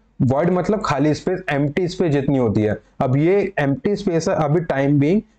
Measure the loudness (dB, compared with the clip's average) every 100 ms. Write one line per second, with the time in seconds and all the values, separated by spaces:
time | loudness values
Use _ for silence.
0 | _ -2 0 2 2 0 0 -2 -2 0
1 | 0 0 -2 -4 -4 -2 -2 -2 -4 -2
2 | 0 0 0 0 2 2 0 -2 _ -4
3 | 0 2 2 2 0 -2 -2 -2 -2 -2
4 | -2 -2 0 -2 0 0 0 0 2 2
5 | 2 0 -2